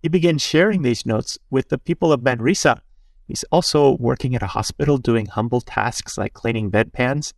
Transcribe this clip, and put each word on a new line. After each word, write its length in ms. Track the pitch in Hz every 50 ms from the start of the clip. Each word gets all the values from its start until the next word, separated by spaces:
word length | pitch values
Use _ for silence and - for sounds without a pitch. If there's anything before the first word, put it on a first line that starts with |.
He 60 | - 160
begins 340 | 165 185 165 175 160 143
sharing 400 | - - - 151 180 214 208 185
these 240 | 143 123 117 - -
notes 320 | - 110 110 - - - - _ _
with 220 | 131 131 - _
the 80 | 139 127
people 340 | _ - 170 - 175 165
of 100 | 151 123
Manresa. 600 | 120 135 123 117 110 139 196 - - 147 117 - _ _ - _ _ _ _ - _
He's 180 | - - - -
also 520 | - - 175 175 - - 151 147 139 139
working 380 | - 120 117 127 - - 127 127
at 80 | 120
a 60 | - 95
hospital 500 | - 107 101 - - - 147 143 147 131
doing 280 | 120 - 117 113 107
humble 360 | - - - 113 120 123 123
tasks 560 | - - - 113 104 120 - - - - - -
like 160 | 98 104 -
cleaning 360 | - - 110 113 113 107 98
bedpans 640 | 95 104 - - - - 123 123 139 151 147 - _